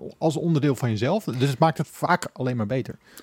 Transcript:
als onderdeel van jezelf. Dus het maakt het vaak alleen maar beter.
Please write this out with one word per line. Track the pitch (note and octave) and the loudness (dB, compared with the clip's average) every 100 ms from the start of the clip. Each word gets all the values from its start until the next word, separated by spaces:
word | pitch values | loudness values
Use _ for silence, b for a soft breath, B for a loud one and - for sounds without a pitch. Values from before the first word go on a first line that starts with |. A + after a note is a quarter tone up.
| - - | -14 -2
als | D#3+ D3+ | -2 0
onderdeel | E3+ D#3 C#3+ B2+ | 0 2 2 2
van | B2 | 0
jezelf. | G#2+ B2 G#3 | 0 0 0
Dus | F#3 C#3+ C#3 | -2 0 0
het | C3 | 4
maakt | D#3+ - | 2 2
het | D3 | -6
vaak | - C#3+ F3 - | -4 0 0 0
alleen | - B2+ B2 | -4 -2 -2
maar | G#2 | 0
beter. | C3 - - b b | -2 -4 -10 b b